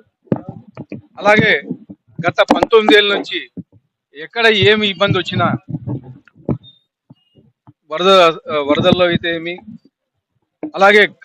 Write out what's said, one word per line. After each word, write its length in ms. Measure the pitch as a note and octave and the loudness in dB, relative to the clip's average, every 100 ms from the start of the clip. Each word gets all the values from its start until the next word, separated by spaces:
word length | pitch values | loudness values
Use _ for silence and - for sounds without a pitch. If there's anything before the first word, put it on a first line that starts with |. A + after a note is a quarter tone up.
| - _ _ - - - - - - C#3 - - | -20 _ _ -10 -10 -20 -20 -20 -18 -18 -18 -4
అలాగే 340 | G3 G#3+ A3 D3+ - - - - _ - | 0 2 2 0 -4 -14 -16 -20 _ -8
గత 180 | E3 - G3 | -4 -2 0
పంతొమ్మిది 480 | - - A3+ G#3+ G#3 | 0 2 2 4 4
ఏళ్ళ 120 | G3+ | 4
నుంచి 260 | G3 G3 F3 B2+ - - G#2+ _ _ _ C#3+ | -2 -6 -10 -12 -18 -20 _ _ _ _ -18
ఎక్కడ 300 | D#3 A#3 A3+ G#3+ F#3+ | -10 0 2 4 4
ఏమి 200 | G#3+ G#3 | 2 0
ఇబ్బంది 300 | F3 G3+ F#3+ | -2 -2 -2
వచ్చినా 280 | E3+ F#3 E3 B2+ - - - C3+ B2+ C3 _ _ - - - _ _ _ _ _ _ _ _ _ _ _ _ | -4 -2 -2 -4 -8 -12 -10 -12 -12 -20 _ _ -8 -8 -10 _ _ _ _ _ _ _ _ _ _ _ _
వరద, 180 | D#3 F#3 F#3+ E3+ D#3+ - D3+ C#3+ | -2 4 6 4 2 -6 -6 -2
వరదల్లో 400 | D3+ F3+ F#3 F3 | 0 2 2 2
అయితే 240 | E3+ E3+ E3+ | 0 -4 -8
ఏమి, 200 | E3 F3+ G#3+ - _ _ _ _ _ _ _ _ - E3 | -8 -12 -16 -20 _ _ _ _ _ _ _ _ -12 -4
అలాగే 280 | G3 G#3 G3 - | 0 2 0 -4